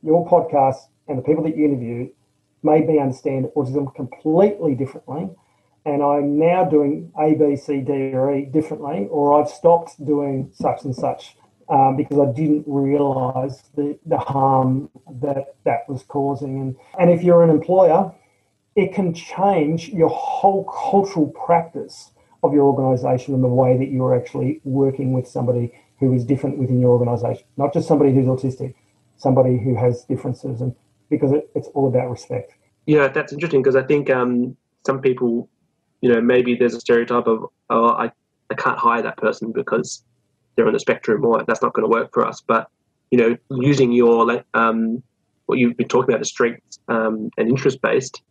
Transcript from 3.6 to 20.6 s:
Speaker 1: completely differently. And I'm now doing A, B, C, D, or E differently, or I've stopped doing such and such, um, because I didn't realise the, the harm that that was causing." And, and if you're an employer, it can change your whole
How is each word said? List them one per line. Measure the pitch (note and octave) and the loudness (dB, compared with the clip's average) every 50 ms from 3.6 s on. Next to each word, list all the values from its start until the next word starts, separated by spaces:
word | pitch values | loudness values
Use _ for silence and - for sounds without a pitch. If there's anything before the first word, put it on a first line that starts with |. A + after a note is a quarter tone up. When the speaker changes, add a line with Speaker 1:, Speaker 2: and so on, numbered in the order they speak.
| C3+ B2+ C3 D3 C#3 C3+ - | -4 -2 -2 -4 -4 -4 -8
Speaker 1:
completely | - - - - - _ D#3 D#3 E3+ G3 G#3+ G#3 - E3+ D#3 C#3 | -12 -12 -12 -14 -8 _ 0 4 4 4 4 2 -2 -4 -4 -2
differently. | A#2 C3+ B2+ - C3 _ - C3 D3+ F#3 F#3+ F3 _ _ _ _ _ _ _ _ _ _ | -2 -6 -8 -8 -16 _ -12 -10 -10 -10 -10 -12 _ _ _ _ _ _ _ _ _ _
And | D#3 C#3+ C#3+ C#3+ | -6 -2 0 0
I'm | C#3+ C#3+ D3 C#3+ C#3+ C#3+ D3 | 0 0 0 0 0 0 2
now | D#3+ E3+ F3 F#3 F3+ | 2 2 2 2 2
doing | - D3+ D3 C#3+ C#3 D3+ E3 E3+ - _ D#3 | 2 2 2 2 2 -2 -4 -8 -14 _ -2
A, | D#3 D#3 D#3 | 0 2 2
B, | C3+ D3+ D3 C#3 | 4 2 2 2
C, | C3 - - D3 C#3 | -2 -4 -6 -4 -4
D, | C3 B2+ C#3+ C3+ C3+ C3+ C3+ | -2 -4 -4 -4 -4 -4 -2
or | B2+ C3 C#3 C#3+ | -2 -2 0 -2
E | C#3 C#3 | -2 -4
differently, | C#3 C3 D#3 D#3 - D#3 - D3 C#3 D#3 F#3+ G3+ G3+ | -2 -2 -2 -2 -2 -8 -10 -8 -8 -6 -6 -6 -4
or | - D3+ C#3+ C#3+ D3 D3 | -2 0 2 2 2 2
I've | D3 D3 | 2 0
stopped | - - - E3+ E3+ E3+ E3 - - _ - | -6 0 2 4 4 4 0 -6 -18 _ -4
doing | - D3+ C#3+ C#3+ C#3 C3+ C3 C3 - _ | -2 -2 -2 -2 -4 -4 -6 -8 -10 _
such | _ - D3 - - - | _ -4 -4 -4 -4 -6
and | C#3+ B2 | -10 -8
such, | - - C#3 - - - - _ _ _ _ _ _ _ - | -4 -4 -6 -6 -6 -14 -20 _ _ _ _ _ _ _ -2
um, | D#3+ C#3 C3+ C3+ C3+ | 2 2 2 2 2
because | C3+ D3+ - C#3+ C#3+ | -2 -4 -2 2 2
I | C#3 C3+ A#2+ | 2 2 0
didn't | C3 D#3+ D3+ D3+ D3+ D3+ | -2 0 0 0 0 -2
realise | D3+ C#3 C#3 C#3 C3+ C#3 D3 C#3+ C#3 C3 C3 B2+ B2+ C3 B2+ C3 C#3 C3 - _ _ _ | -4 -2 -2 0 0 2 2 0 0 0 -2 -4 -4 -4 -4 -6 -6 -8 -12 _ _ _
the, | - C#3+ C#3+ D3 - _ | -6 -6 -6 -6 -10 _
the | D#3+ - - | -4 -4 -4
harm | - - C#3+ C#3 C3+ C3+ C3+ C3 C3 B2+ C3 C3+ C#3+ - _ - _ - C3+ B2 | -4 -4 -2 2 2 4 4 4 2 2 0 -2 -4 -10 _ -20 _ -18 -12 -8
that | C3+ C#3+ C#3 C3+ C3+ - - _ _ | -6 -4 -4 -4 -6 -10 -14 _ _
that | D3+ A#2+ - - | -2 -2 -2 -4
was | - C#3 B2 - | -8 -12 -12 -12
causing." | _ - C#3+ C#3 C#3 C#3 A#2+ D3 C3+ C3+ C3+ | _ -6 -4 -4 -4 -4 -6 -8 -8 -8 -6
And, | C3+ C3 B2+ _ _ _ - - | -6 -8 -10 _ _ _ -2 2
and | F3+ E3+ | 4 4
if | F3 E3 F3 | 4 4 4
you're | F3 F3 E3+ E3+ | 6 6 6 8
an | E3 | 6
employer, | D#3 D3+ - - F3+ F#3+ F#3+ E3+ D#3 F3+ - - - _ _ _ _ _ _ _ _ _ _ _ _ | 4 2 2 2 4 4 6 6 6 4 2 0 -6 _ _ _ _ _ _ _ _ _ _ _ _
it | G#3 F#3+ - - | 0 0 0 0
can | G3+ F#3+ F3 E3 | -2 -2 -2 -4
change | - - - - E3+ F#3+ G3+ G3 E3+ D3+ D3 D#3+ E3 - - | -6 -12 -14 -6 -2 0 2 2 2 0 0 -2 -4 -6 -8
your | - E3+ D#3+ - | 0 0 2 2
whole | - - - - - - - G3 G3 G3 | 2 -4 -6 -6 -4 2 2 2 2 2